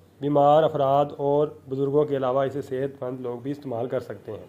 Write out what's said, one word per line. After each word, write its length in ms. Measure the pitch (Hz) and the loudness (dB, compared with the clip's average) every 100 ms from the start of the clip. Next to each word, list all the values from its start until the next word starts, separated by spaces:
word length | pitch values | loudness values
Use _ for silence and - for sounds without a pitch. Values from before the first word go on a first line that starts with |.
| _ _ | _ _
बीमार 420 | 139 143 143 151 | 0 4 6 6
अफराद 480 | 156 147 135 139 147 156 | 4 2 2 2 2 -2
और 400 | 143 143 151 - - | 0 2 0 -4 -10
बुज़ुर्गों 360 | 135 139 143 151 | -4 0 2 2
के 100 | 139 | 0
अलावा 300 | 131 135 135 | 0 0 -2
इसे 160 | 143 | -4
सेहतमंद 580 | 131 127 139 139 127 131 | -6 -6 -6 -6 -10 -8
लोग 220 | 123 120 | -8 -8
भी 80 | 131 | -8
इस्तेमाल 360 | 143 135 117 127 | -8 -8 -6 -4
कर 120 | 127 | -6
सकते 300 | - 104 - | -6 -14 -12
हैं। 140 | 101 | -14